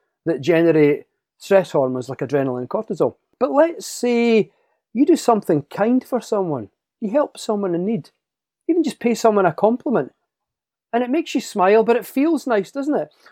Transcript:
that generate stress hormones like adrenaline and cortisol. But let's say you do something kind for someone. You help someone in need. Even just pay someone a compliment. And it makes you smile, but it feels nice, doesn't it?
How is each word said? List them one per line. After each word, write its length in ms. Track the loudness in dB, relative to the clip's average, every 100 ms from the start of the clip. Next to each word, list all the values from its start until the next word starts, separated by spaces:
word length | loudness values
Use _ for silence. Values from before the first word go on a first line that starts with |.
| _ _ -6
that 140 | -4
generate 680 | 0 2 4 4 4 2 -6 _ _ _
stress 340 | 0 2 2
hormones 380 | 0 -2 -4 -8
like 100 | -10
adrenaline 400 | -4 -2 -2 -4
and 100 | -6
cortisol. 460 | -6 -6 -2 -2 -4 _ -6
But 120 | 0
let's 340 | 2 2 0 -14
say 680 | -4 0 2 4 2 0 _ _ _ _
you 120 | 0 2
do 100 | 2
something 480 | 2 0 2 -2
kind 400 | -2 -2 0 0
for 180 | 0 -6
someone. 480 | -4 -4 -2 -6 -8 _ _ -10
You 100 | -4
help 260 | -2 -2 -6
someone 380 | -6 -4 -2 -2
in 100 | -2
need. 240 | -4 -8 _ _ _ _ _ -4
Even 160 | -2
just 160 | -2 -2
pay 140 | -2
someone 320 | 2 2 4 2
a 80 |
compliment. 600 | 2 0 0 -2 -2 -2 _ _ _ _ _ _ _ _
And 100 | -4
it 60 | -2
makes 260 | -2 -2 -6
you 60 |
smile, 420 | -4 0 4 4
but 140 | 4 0
it 80 | -2
feels 420 | -2 0 0 -2
nice, 240 | -2 -2
doesn't 240 | -6 -2 -2
it? 180 | -4 _ -18